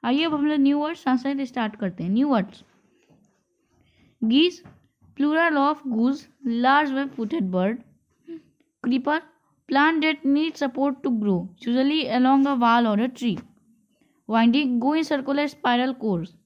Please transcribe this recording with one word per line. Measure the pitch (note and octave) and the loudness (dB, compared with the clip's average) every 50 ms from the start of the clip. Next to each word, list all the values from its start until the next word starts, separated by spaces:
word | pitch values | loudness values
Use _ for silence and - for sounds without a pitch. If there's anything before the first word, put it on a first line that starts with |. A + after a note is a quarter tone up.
| - | 0
आइए | C4 B3+ C#4+ D#4+ | 0 0 2 0
अब | E4 D#4 | 0 0
हम | D4 C#4+ | 0 0
लोग | D4+ D4+ D4+ | 0 2 2
न्यू | C4+ C#4 C#4+ D4 | 2 2 2 2
वर्ड्स | D4 D4+ E4+ E4 - - | -2 -4 -6 -6 -2 0
आंसर | B3+ B3+ B3 C4+ C#4 C#4 C#4 | 0 0 0 -2 -4 -4 -6
स्टार्ट | B3 - B3+ A#3 G#3+ G#3 | -6 -6 -4 -6 -6 -6
करते | - G#3+ F#3+ F3 - E3+ | -6 -6 -6 -6 -6 -6
हैं। | F3 | -2
न्यू | F#3+ A#3 C4+ D4 | 0 0 2 2
वर्ड्स, | C4+ A3+ F#3 - - - - _ _ _ _ _ _ _ _ _ _ _ _ _ _ _ _ _ _ _ _ _ _ _ _ _ _ _ _ _ _ _ - | 2 0 0 -2 -8 -20 -20 _ _ _ _ _ _ _ _ _ _ _ _ _ _ _ _ _ _ _ _ _ _ _ _ _ _ _ _ _ _ _ -2
geese, | A3 A3+ C#4 D#4+ F4+ F4 - - - - _ _ _ _ _ _ _ _ | 2 2 4 4 2 0 -4 -20 -20 -20 _ _ _ _ _ _ _ _
plural | - C#4 D4 D4+ D#4+ E4+ E4+ D#4 C#4+ | -2 -2 0 2 2 2 2 2 2
of | C#4 C#4 D4+ D4+ D4+ | 2 0 0 -2 -6
goose, | C4+ A#3+ A3 A3+ B3+ C#4 D4+ - _ _ _ - | -6 -2 0 0 0 0 -2 -8 _ _ _ -8
large | C4 A#3 A#3 A#3+ B3+ C4+ D4 D4+ C#4+ | -6 -4 0 2 4 4 4 2 0
web-footed | C4 C4+ C#4 C#4 C4 - A3+ G#3 D#4+ E4+ G3+ F#3 | -2 -4 -4 -6 -6 -8 -8 -6 -4 -4 -4 -2
bird। | F3+ F#3 F3+ G3 A3+ C4 - _ _ _ _ _ _ _ _ - E4 D#4+ _ _ _ _ _ _ _ _ - | -2 0 0 0 -2 -6 -10 _ _ _ _ _ _ _ _ -20 -20 -20 _ _ _ _ _ _ _ _ -4
creeper, | B3 B3 C4 C4 D4 D4 D#4+ D#4+ - _ _ _ _ _ _ _ - | -2 -2 -2 0 -2 -2 -2 -4 -8 _ _ _ _ _ _ _ -2
plant | B3+ C4+ C#4+ D#4 E4 D#4+ D4 | 0 2 2 4 2 2 0
that | D#4 D#4 D4 - | 0 -2 0 0
need | C4+ C#4 C#4+ D#4 E4 D#4 | 0 0 0 0 -2 -4
support | - D4 C4+ B3 - C4+ C#4+ C4+ C4+ - | -4 -6 -6 -2 -2 -2 -2 -2 -4 -4
to | D4 B3 A3 G#3 | -4 -2 -2 0
grow, | G#3 F#3+ F3 F3 F#3+ - _ | 0 0 0 -2 -6 -14 _
usually | - - A#3+ B3+ C4 C#4 D4 D#4+ D4 - | -6 -2 0 0 0 0 0 -2 -2 -2
along | A3+ B3 B3+ C4 C4+ C#4 C4+ | 0 2 2 4 4 4 2
a | C#4 C#4 | 2 0
wall | B3+ A#3+ A#3 A#3 A#3+ A#3+ | 0 2 2 4 4 2
or | A3+ G#3 G3+ | 2 0 0
a | A3+ B3+ | 0 -2
tree। | C4 - B3 A#3+ F#3+ - - - _ _ _ _ _ _ _ _ _ _ _ _ _ _ _ - | -4 -4 -4 -4 -4 -4 -8 -16 _ _ _ _ _ _ _ _ _ _ _ _ _ _ _ -2
winding, | G#3+ A3+ A3+ A#3 A#3 C#4+ D4+ C4 B3 A#3+ | 0 2 4 4 4 2 0 0 -2 0
go | A#3 C4+ D4+ | 0 0 0
in | D#4+ E4 | 0 0
circular | D#4 D#4 C#4+ C4+ C#4 C#4 C#4+ D4 D4 | -2 -2 -4 -2 -2 -2 -2 -2 -4
spiral | D4 - _ - A#3+ A#3+ B3 C4 C4+ | -6 -4 _ -2 0 0 0 -2 -4
course। | B3 - A3 G3 E3+ E3 F#3+ _ _ _ | -4 -4 -2 -2 -2 -4 -8 _ _ _